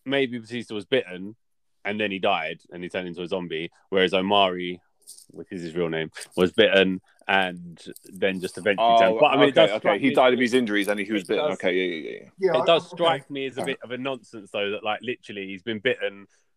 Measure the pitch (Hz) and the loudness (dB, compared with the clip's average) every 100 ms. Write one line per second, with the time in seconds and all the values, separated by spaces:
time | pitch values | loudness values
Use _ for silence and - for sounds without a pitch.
0 | 131 139 131 120 107 120 107 107 95 127 | -4 -2 -2 -6 -10 -12 -10 -10 -4 -4
1 | 90 90 98 110 _ _ _ _ 98 107 | -4 -10 -14 -16 _ _ _ _ -8 -4
2 | 107 98 101 90 80 82 _ 87 87 98 | -4 -2 0 0 -4 -10 _ -14 -8 -8
3 | 90 85 87 95 87 80 85 _ - 95 | -8 -8 -6 -6 -6 -8 -10 _ -2 2
4 | 92 95 95 101 98 90 90 90 _ _ | 2 2 2 4 4 0 -8 -12 _ _
5 | - - - - 85 95 85 85 85 80 | -20 -20 -20 -18 -12 -10 -8 -4 -2 -2
6 | 78 - - - 92 - 101 98 95 92 | -6 -10 -8 0 0 4 4 6 4 0
7 | _ _ - 98 92 90 87 82 - - | _ _ -2 0 0 -4 -16 -18 -20 -20
8 | - 92 98 95 92 - 98 98 117 117 | -18 -4 -2 -2 -6 -4 -2 2 4 6
9 | 113 113 143 135 143 135 - - - - | 6 6 4 6 4 6 4 2 0 2
10 | 135 131 131 123 123 127 113 104 98 104 | 2 4 4 4 2 2 2 0 0 -2
11 | 98 107 90 101 78 95 95 90 92 82 | -2 -4 -2 -2 -2 -2 0 0 -2 -4
12 | 60 57 - - 185 160 170 165 165 170 | -10 -14 -16 -2 0 2 4 2 0 -2
13 | 170 156 - 139 135 127 131 131 117 123 | 0 0 -4 -8 -8 -6 -8 -8 -10 -8
14 | 135 131 104 113 98 107 101 104 107 104 | -8 -8 _ -20 -10 -4 -4 -4 -4 -6
15 | 117 117 - 101 95 95 - 110 127 120 | -6 -10 -12 -14 -12 -12 -8 -4 -2 -2
16 | 101 98 98 _ _ | -6 -10 -20 _ _